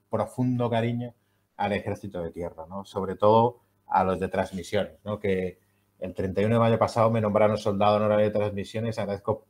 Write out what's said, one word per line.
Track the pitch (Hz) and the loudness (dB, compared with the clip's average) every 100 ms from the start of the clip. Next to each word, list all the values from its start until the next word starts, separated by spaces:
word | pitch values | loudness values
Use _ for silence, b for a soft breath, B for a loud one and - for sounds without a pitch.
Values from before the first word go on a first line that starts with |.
| _ | _
profundo | 110 104 - 127 123 120 | -4 -4 -2 -2 0 0
cariño | 113 117 120 120 - _ _ _ - | 0 -2 -4 -8 -14 _ _ _ -6
al | 101 | -4
Ejército | 98 101 101 98 90 | -2 -4 -8 -8 -8
de | 85 | -8
Tierra, | 82 85 - 80 | -8 -10 -10 -14
¿no? | 98 | -14
Sobre | - 101 95 | -10 -8 -6
todo | 92 104 113 120 - _ _ - | 2 6 6 4 -2 _ _ -2
a | 92 | 2
los | 92 87 | 2 0
de | 92 | -2
transmisiones, | 95 92 95 - 101 - - | -2 -4 -6 -4 -4 -4 -8
¿no? | 101 104 | -8 -4
Que | 101 92 92 - _ _ _ _ | -2 -2 -4 -8 _ _ _ _
el | 90 | -10
treinta | 92 95 98 | -6 -2 0
y | |
uno | 107 | 2
de | 117 | 4
mayo | 113 113 | 4 4
pasado | - 120 113 | 2 4 2
me | 117 | 2
nombraron | 107 107 107 107 | 2 4 4 2
soldado | 107 101 104 104 | -2 2 2 4
honorario | 107 104 | 2 2
de | 107 | 2
transmisiones. | 107 104 101 92 110 113 110 | 0 -2 -4 -6 -6 -6 -4
Agradezco | 101 101 - - | -6 -4 -4 -6